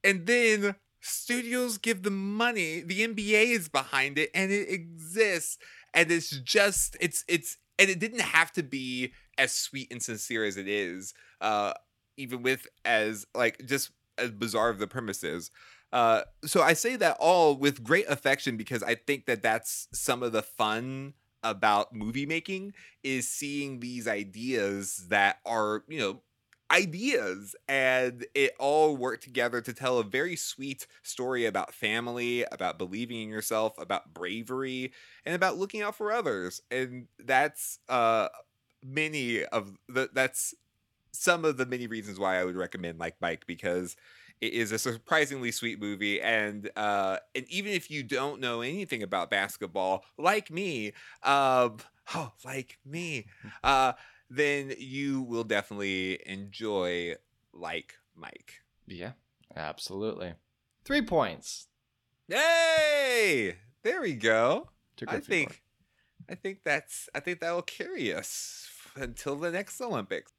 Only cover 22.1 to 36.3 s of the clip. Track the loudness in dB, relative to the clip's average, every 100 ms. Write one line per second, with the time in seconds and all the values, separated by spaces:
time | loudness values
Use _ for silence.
22.1 | -4 -4 -4 -4 -8 -8 -16 -20 _ -4
23.1 | -2 -2 -6 -4 -4 -6 -8 -8 -6 -2
24.1 | -2 -4 -6 -2 0 0 0 -4 -8 2
25.1 | 4 4 2 0 0 2 0 -4 -2 -2
26.1 | -4 _ _ _ _ _ 4 4 -2 -2
27.1 | 0 -2 -4 -8 -14 -2 2 4 4 2
28.1 | -2 -6 2 2 2 2 6 4 4 -4
29.1 | -4 -6 0 0 0 -6 -4 0 0 0
30.1 | -2 -2 -4 -8 -8 -10 -10 -14 -16 -12
31.1 | -6 -2 0 0 0 -4 -4 -2 -2 -4
32.1 | -4 -2 -2 -4 -2 -4 -4 -6 -6 -6
33.1 | -8 -8 -6 -2 0 0 -4 -4 -4 -4
34.1 | -10 -6 -6 -6 -6 -6 -6 -8 -12 -20
35.1 | -12 -6 0 0 0 -6 -4 -6 -4 -2
36.1 | 0 0